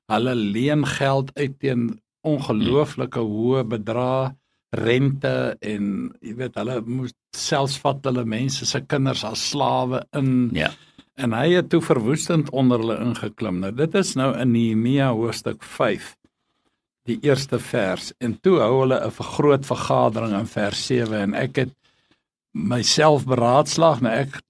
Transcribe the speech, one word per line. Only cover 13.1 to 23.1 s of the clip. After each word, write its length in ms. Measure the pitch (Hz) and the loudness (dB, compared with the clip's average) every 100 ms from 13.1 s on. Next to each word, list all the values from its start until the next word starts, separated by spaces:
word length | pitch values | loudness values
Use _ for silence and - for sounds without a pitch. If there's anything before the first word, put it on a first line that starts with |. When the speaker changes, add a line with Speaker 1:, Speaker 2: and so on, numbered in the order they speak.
| 117 110 - 110 90 | -4 -6 -6 -4 -4
Speaker 1:
Nou, 120 | 95 | -4
dit 240 | 113 160 196 | -2 0 0
is 200 | 190 131 | 0 0
nou 200 | 131 117 | 0 0
in 120 | 127 | 2
Nehemia 600 | 117 117 110 117 139 135 | 2 2 2 2 2 2
hoofstuk 500 | 113 117 107 - - | 0 -2 -4 -8 -8
vyf, 520 | - - 123 95 - - _ _ _ _ _ _ _ _ - | -10 -2 0 -2 -6 -20 _ _ _ _ _ _ _ _ -6
die 140 | 113 | -2
eerste 380 | 147 135 - 123 | 2 2 0 -6
vers. 540 | - 127 98 90 - - | -2 -2 0 -2 -8 -8
En 200 | 120 101 | -6 -2
toe 180 | 185 180 | 2 4
hou 200 | 107 131 | 4 4
hulle 240 | 131 131 113 | 4 2 -2
'n 60 | |
ver-, 120 | - | -6
groot 420 | - - 147 139 139 | -8 0 4 4 2
vergadering 680 | 123 - 131 127 110 113 101 | -4 0 4 4 2 -2 -2
in 60 | 110 | -2
vers 380 | - 104 101 - | -2 -4 -4 -2
sewe, 300 | 123 117 107 | 0 0 -2
en 160 | 101 | -2
ek 220 | 104 131 135 | -2 -2 -2
het 180 | 131 - _ _ _ _ _ _ _ | -4 -4 _ _ _ _ _ _ _
myself 720 | - 87 123 110 - 151 | -6 -2 -2 0 4 6